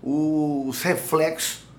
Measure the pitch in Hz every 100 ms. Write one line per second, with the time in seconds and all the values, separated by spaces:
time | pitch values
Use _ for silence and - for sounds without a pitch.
0 | 131 147 156 156 151 143 131 127 180 180
1 | - 156 156 160 - - -